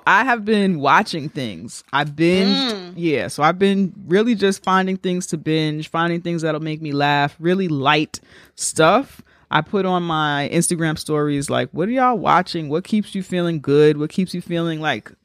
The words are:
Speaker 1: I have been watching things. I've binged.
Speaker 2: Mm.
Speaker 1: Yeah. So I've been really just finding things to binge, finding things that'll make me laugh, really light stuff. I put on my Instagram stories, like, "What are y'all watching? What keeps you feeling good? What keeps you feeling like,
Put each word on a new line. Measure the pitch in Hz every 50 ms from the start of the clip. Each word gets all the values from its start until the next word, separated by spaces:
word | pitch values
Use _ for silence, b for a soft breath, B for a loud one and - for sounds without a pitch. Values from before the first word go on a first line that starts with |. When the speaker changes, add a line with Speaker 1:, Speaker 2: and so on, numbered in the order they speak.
| -
Speaker 1:
I | 165 180 202 233
have | 262 240 233 202
been | 208 220 208 202 190 185 147
watching | 135 131 143 180 214 - - 165 131 151
things. | - 139 131 113 98 82 95 113 - - - - -
I've | 139 147 151
binged. | 147 147 165 170 180 185 196 196 202 - 269 247 220
Speaker 2:
Mm. | 196 180 175 180
Speaker 1:
Yeah. | 170 170 165 147 120 95 -
So | - - 143
I've | 156 175 180
been | 196 196 196 196 196 175 - - 131
really | 131 170 202 220 240 240
just | 190 196 196 196 - -
finding | - 185 185 185 185 190 185
things | - 185 180 180 180 -
to | - 156
binge, | 143 160 156 156 156 156 151 156 151 -
finding | - 165 165 170 170 170
things | 170 175 170 165 156
that'll | 160 156 151
make | 160 160 156 156 160
me | 151 139
laugh, | 143 143 147 143 143 143 143 - -
really | 156 170 185 196 190
light | 175 156 139 131 139 151 156 156 - - - b b b b b b b
stuff. | b - - - - 160 160 190 226 269 - - - - b b b b b
I | - 151 156
put | - - 202 185
on | 185 180 180 175
my | 170 160 156 151 151 147 143 143 - -
Instagram | 170 170 - 180 160 165 160 156 160
stories, | - - 151 151 147 147 147 143 139 143
like, | 131 123 127 127
"What | - 143 170 208
are | 247
y'all | 262 254 254 247 202
watching? | 147 143 147 170 180 - - 175 160 143
What | 143 170 185
keeps | - - 214 208 - -
you | 190 185
feeling | - 185 180 175 170 170 156 131
good? | - 143 147 151 151 156
What | 147 151 156
keeps | - - 185 - -
you | 175 170
feeling | - 175 170 165 170 160 156
like, | 156 151 135 107 - - - _ _